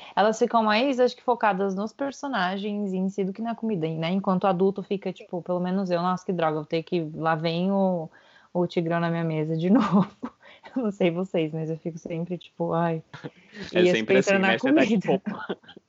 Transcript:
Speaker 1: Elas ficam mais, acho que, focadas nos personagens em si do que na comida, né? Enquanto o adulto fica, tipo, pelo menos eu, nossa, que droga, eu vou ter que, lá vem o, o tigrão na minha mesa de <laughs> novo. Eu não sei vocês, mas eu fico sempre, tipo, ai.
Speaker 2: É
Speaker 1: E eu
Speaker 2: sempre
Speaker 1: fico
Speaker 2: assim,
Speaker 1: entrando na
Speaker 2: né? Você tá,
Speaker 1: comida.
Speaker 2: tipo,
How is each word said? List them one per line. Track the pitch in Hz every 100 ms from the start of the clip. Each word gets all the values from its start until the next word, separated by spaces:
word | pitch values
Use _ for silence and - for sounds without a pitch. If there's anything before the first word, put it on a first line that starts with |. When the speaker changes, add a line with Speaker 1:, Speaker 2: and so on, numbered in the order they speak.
| - -
Speaker 1:
Elas | 208 220
ficam | 240 233
mais, | 214 208 277 247
acho | 254 -
que, |
focadas | - 233 214 185 196 190
nos | 214
personagens | - 277 - 285 233 180 196 208 208 202
em | 185 190
si | 196
do | 190
que | 196
na | 233 226
comida, | 220 190 160
né? | 160 165
Enquanto | 196 196 180
o | 196
adulto | 175 196 196
fica, | 190 196 196
tipo, | 175 220 180
pelo | 160 180
menos | 180 190 190
eu, | 175
nossa, | 180 180
que | -
droga, | 175 160 151
eu |
vou | 151
ter | 165
que, | 160 180 156 156
lá | 160
vem | 160 165 170 185
o, | 196 190 175 160 - _ - _
o | 180 175
tigrão | - 165 170
na | 170
minha | 170
mesa | 165 156 156 160
de | 175
<laughs> |
novo. | 247 190 190 180 - - - - - - 262
Eu |
não | 220
sei | 202 185
vocês, | 165 190 185 156
mas | 160 156
eu | 160
fico | 175 165
sempre, | - 165 170 175
tipo, | - - 170
ai. | 165 170 165 - - - - _ 208 190
Speaker 2:
É | 175
Speaker 1:
E | 180
eu | 202
Speaker 2:
sempre | 220 196
Speaker 1:
fico | 196
Speaker 2:
assim, | 196
Speaker 1:
entrando |
na | 190
Speaker 2:
né? | 226
Você | 262
tá, | 302
Speaker 1:
comida. | 233 214
Speaker 2:
tipo, | - 190 - - - - - -